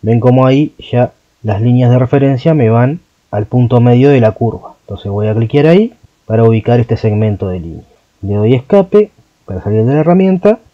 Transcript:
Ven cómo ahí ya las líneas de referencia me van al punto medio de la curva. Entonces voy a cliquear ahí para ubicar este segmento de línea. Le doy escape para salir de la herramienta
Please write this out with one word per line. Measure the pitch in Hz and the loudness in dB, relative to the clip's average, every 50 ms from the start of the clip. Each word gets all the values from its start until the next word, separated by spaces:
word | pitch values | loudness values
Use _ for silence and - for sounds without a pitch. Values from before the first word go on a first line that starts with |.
Ven | - 107 117 120 | -2 0 0 0
cómo | 123 127 123 131 131 | 2 2 2 2 2
ahí | 131 131 139 151 151 _ _ | 2 2 0 0 -4 _ _
ya | - - - 120 123 - _ _ _ _ _ _ | -14 -6 -2 -2 -2 -2 _ _ _ _ _ _
las | - 107 101 101 | -8 -6 -4 -2
líneas | 113 123 123 123 127 120 | 0 0 2 2 2 2
de | 120 127 | 2 2
referencia | 127 123 - 139 139 139 139 120 - 170 160 | 0 0 0 0 0 0 -2 -2 -2 -2 0
me | 151 123 110 | 2 2 2
van | 113 117 120 131 151 175 _ _ _ _ _ _ | 2 2 0 0 -2 -6 _ _ _ _ _ _
al | - 104 107 | -8 -8 -6
punto | - - 127 123 117 131 120 | -2 0 0 0 2 2 2
medio | 117 123 120 123 131 143 | 2 4 4 4 4 4
de | 143 131 | 4 4
la | 117 110 | 2 0
curva. | - - 123 113 107 - - - - _ | -2 -2 -6 -6 -6 -8 -16 -20 -20 _
Entonces | _ - 101 95 - 101 | _ -16 -16 -12 -10 -8
voy | 98 104 107 | -6 -4 -4
a | 107 107 | -2 -2
cliquear | 110 117 113 - 143 147 | -2 -4 0 0 2 2
ahí | 156 170 190 220 247 - _ _ _ _ _ _ | 4 4 4 2 0 -4 _ _ _ _ _ _
para | - 110 113 113 | -4 0 2 2
ubicar | 113 113 113 - - 120 120 | 2 2 0 0 0 0 0
este | 120 - 117 | 0 -2 -4
segmento | - - 110 107 107 110 110 104 95 - 95 | -4 -2 -4 -2 -2 -2 -2 -4 -4 -6 -8
de | 92 90 | -8 -8
línea. | 80 85 80 - - _ _ _ _ _ _ _ | -10 -12 -14 -16 -20 _ _ _ _ _ _ _
Le | - 98 101 | -8 -6 -4
doy | 104 104 110 131 | -2 0 0 0
escape | 127 131 _ 202 202 190 190 - 208 214 208 _ _ _ _ _ _ _ | 0 0 _ 0 0 0 2 0 0 0 0 _ _ _ _ _ _ _
para | - 95 92 | -12 -12 -8
salir | - 104 104 110 110 | -6 -2 -2 0 0
de | 120 | 0
la | 135 151 | 0 0
herramienta | 156 165 175 185 190 190 185 180 - 202 220 - _ _ | 0 2 2 2 2 0 0 0 0 0 -2 -2 _ _